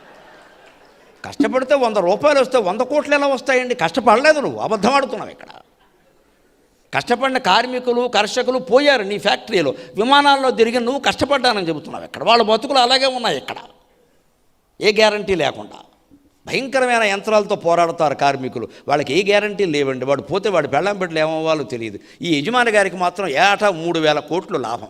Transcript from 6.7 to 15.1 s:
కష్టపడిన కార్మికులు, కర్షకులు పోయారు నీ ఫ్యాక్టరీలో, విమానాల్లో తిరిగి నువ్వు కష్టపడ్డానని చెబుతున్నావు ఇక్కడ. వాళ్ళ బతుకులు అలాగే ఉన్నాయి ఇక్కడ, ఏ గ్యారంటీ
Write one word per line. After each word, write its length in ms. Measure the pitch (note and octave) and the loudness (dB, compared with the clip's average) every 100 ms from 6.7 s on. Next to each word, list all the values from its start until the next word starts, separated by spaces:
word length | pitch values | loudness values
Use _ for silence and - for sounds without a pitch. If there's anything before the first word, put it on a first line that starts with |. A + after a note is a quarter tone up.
| _ _ | _ _
కష్టపడిన 440 | C3+ - A#3+ C4+ C4 | -6 -2 -2 0 -2
కార్మికులు, 680 | B3+ G3+ B3+ B3+ B3 A#3+ B3 | 2 2 0 -2 -2 0 0
కర్షకులు 500 | A3 G#3 B3 B3 B3+ | 0 0 -2 -2 -2
పోయారు 440 | B3+ A#3+ C#4+ C4 | 2 2 4 2
నీ 160 | G3 G3+ | 0 -4
ఫ్యాక్టరీలో, 560 | G3 - - A3 C#3+ - - - | -2 -2 -2 0 0 -4 -8 -4
విమానాల్లో 540 | A#3 C#4+ C#4+ C#4 C4 | 2 4 4 4 2
తిరిగి 300 | G#3+ A3+ B3 | 2 2 2
నువ్వు 200 | A#3 C4+ | -2 -2
కష్టపడ్డానని 680 | A#3+ F#3+ B3+ C#4 B3 G#3 E3+ | -2 -2 0 0 0 0 -4
చెబుతున్నావు 360 | D3+ - - | -6 -8 -14
ఇక్కడ. 180 | E2 - | -12 -4
వాళ్ళ 200 | D#3 A#3 | 2 4
బతుకులు 360 | G#3+ A3 B3+ C#4 | 4 0 0 2
అలాగే 280 | A#3+ C4 C4+ | 2 2 0
ఉన్నాయి 300 | B3+ A3 C#3+ | -2 -4 -4
ఇక్కడ, 200 | - - - _ _ _ _ _ _ _ _ _ _ - | -6 -14 -16 _ _ _ _ _ _ _ _ _ _ -4
ఏ 120 | D#3+ | 0
గ్యారంటీ 420 | G#3+ G#3+ | 2 2